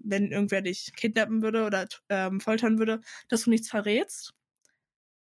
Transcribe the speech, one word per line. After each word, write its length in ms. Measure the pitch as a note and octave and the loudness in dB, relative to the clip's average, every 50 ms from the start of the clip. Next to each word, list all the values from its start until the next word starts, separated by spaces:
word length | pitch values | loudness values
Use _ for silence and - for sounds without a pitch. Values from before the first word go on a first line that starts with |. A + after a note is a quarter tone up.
| - | -4
wenn 280 | G#3 G3 G3 G3+ - - | -2 0 2 2 2 2
irgendwer 300 | G3+ G3+ G3+ G3+ G3 G3 | 0 0 2 0 0 -2
dich 300 | F3+ F#3+ - - - - | -2 -4 -6 -8 -12 -8
kidnappen 460 | - - A3+ A3 A3 G#3+ G#3+ A3 A3 A3 | -4 -2 0 2 2 0 2 2 0 0
würde 240 | A3 G#3+ A3+ A3 | 0 0 0 0
oder 220 | G#3 G3+ F#3+ F#3 - | 0 0 -2 -4 -6
t-, 100 | - - - - | -10 -14 -6 -4
ähm, 300 | G3+ F#3+ F#3+ F#3 F#3+ G3 | -2 0 0 0 -2 -2
foltern 380 | - A3 A3 A3 A#3+ A3 A3 A3 | 0 0 0 2 2 2 4 4
würde, 220 | A3 A3 A3 A3 - - - - - - | 2 2 0 -2 -6 -10 -18 -18 -6 -2
dass 140 | A#3+ A3 - | -2 0 4
du 60 | A#3 | 4
nichts 200 | A3+ A3+ A3+ - | 4 4 2 0
verrätst. 640 | - G#3+ G3+ G#3 G#3 B3+ G4 - - - - - - _ _ _ _ _ _ _ _ _ _ _ _ _ _ _ _ _ _ _ _ | -4 -4 0 0 0 0 0 -2 -6 -10 -14 -16 -18 _ _ _ _ _ _ _ _ _ _ _ _ _ _ _ _ _ _ _ _